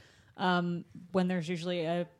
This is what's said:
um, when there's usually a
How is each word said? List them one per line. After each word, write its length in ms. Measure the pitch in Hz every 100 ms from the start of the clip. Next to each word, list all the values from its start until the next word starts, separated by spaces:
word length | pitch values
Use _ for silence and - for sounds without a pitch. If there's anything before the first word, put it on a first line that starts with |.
| - - - -
um, 480 | 185 180 175 175 - - 180
when 160 | 190 180
there's 200 | 185 156
usually 360 | 180 175 180
a 240 | 160 175 175 -